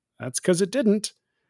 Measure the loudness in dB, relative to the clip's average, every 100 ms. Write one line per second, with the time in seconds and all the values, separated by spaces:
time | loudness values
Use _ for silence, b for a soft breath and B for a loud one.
0 | _ _ -10 -4 0 2 2 0 2 2
1 | -2 -12 _ _